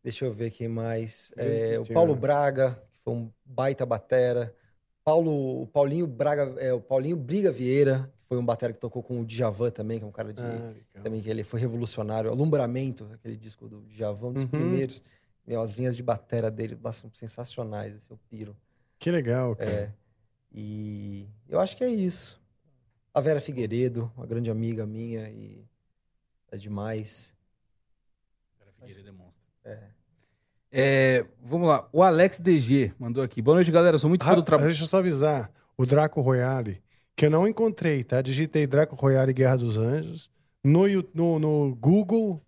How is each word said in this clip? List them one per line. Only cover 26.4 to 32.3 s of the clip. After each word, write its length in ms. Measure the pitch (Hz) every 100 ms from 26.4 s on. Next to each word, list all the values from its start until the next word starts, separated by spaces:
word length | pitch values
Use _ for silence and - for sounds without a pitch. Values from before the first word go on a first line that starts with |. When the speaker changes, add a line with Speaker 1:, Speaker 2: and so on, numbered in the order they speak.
| _
Speaker 1:
é 60 | 101
demais. 800 | 104 101 107 110 107 - - _ _ _ _ _ _ _ _ _ _ _ _ _
Speaker 3:
Vera 140 | 101
Figueiredo 360 | 101 127 98 98
é 40 |
monstro. 220 | 95 90 _ _ _
Speaker 1:
É. 140 | 113 107 104 _ _ _ _ _ _ _ _ 135
Speaker 3:
É, 480 | 135 135 131 127 120 _
vamos 260 | 123 170 170
lá. 200 | 143 -
O 100 | 151
Alex 360 | 185 160 185